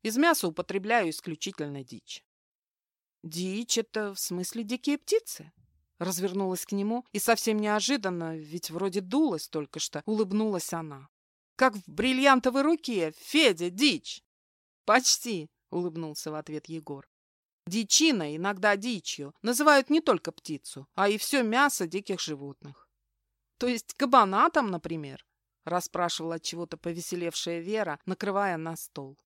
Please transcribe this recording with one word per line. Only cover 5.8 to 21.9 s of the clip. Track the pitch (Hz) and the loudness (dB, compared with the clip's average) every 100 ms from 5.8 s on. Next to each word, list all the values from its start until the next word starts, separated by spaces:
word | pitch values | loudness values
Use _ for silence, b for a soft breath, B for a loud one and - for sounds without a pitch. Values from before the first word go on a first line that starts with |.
| _ _ | _ _
Развернулась | 175 175 190 185 190 185 - | -6 -2 -2 -2 -2 -4 -4
к | |
нему | 202 202 233 - | -4 -2 -4 -6
и | 208 | -2
совсем | - 220 226 214 | 2 2 2 0
неожиданно, | 208 208 220 277 196 175 165 160 | 0 0 0 0 -2 -4 -6 -8
ведь | 151 170 - | -10 -10 -8
вроде | 165 196 185 | -4 -2 -4
дулась | 185 262 311 160 - | -2 2 2 0 -4
только | 156 147 156 | -6 -6 -8
что, | - 151 175 | -6 -6 -4
улыбнулась | 214 202 208 220 185 - | -2 0 0 0 -2 -4
она. | 170 156 139 139 _ _ _ _ - | -8 -8 -14 -20 _ _ _ _ 2
"Как | 262 208 | 2 2
в | - | -10
бриллиантовой | 151 247 254 277 262 254 254 | -2 0 4 6 6 4 2
руке, | 285 330 - 214 156 - | 2 2 0 -2 -2 -4
Федя, | - 294 285 170 175 | 0 6 6 4 -2
дичь!" | 185 285 180 - - _ _ _ _ _ _ - | 0 0 0 -6 -16 _ _ _ _ _ _ 4
"Почти", | 233 254 - 240 190 151 _ _ | 4 4 0 0 -4 -6 _ _
улыбнулся | 170 175 160 160 147 156 | -4 -4 -6 -8 -8 -8
в | |
ответ | 151 151 151 - | -8 -8 -10 -8
Егор. | 160 151 139 - _ _ _ _ _ - | -12 -10 -12 -14 _ _ _ _ _ -4
"Дичина, | 202 208 - 320 233 151 156 | -4 2 4 4 4 -2 -4
иногда | 190 196 208 202 | -4 2 2 2
дичью, | 233 214 - - 139 - | -2 -6 -6 -10 -12 -6
называют | 220 247 294 277 269 | -2 4 8 6 6
не | 311 | 2
только | 320 190 - | 4 0 -2
птицу, | - - 147 - 135 135 - | -10 -10 -10 -10 -18 -12 0
а | 202 | 2
и | 208 | 2
всё | - 277 | 0 2
мясо | 226 240 285 - | 2 4 2 2
диких | 170 | -4